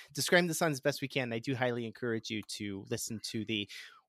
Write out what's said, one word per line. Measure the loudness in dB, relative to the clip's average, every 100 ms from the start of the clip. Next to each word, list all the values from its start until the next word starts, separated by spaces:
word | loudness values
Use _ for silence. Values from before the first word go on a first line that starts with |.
| -10
describing | -4 4 6 6
the |
songs | 2 2
as | 4
best | 2 0
we | -2
can. | 0 0
I | -2
do | -2
highly | 2 2 2 -4
encourage | -4 -2 0 -2
you | -4 -4 -6
to | -4 -6 -4
listen | -4 -4 -6 -4
to | -4 0
the, | -2 -2 -8 -16 -20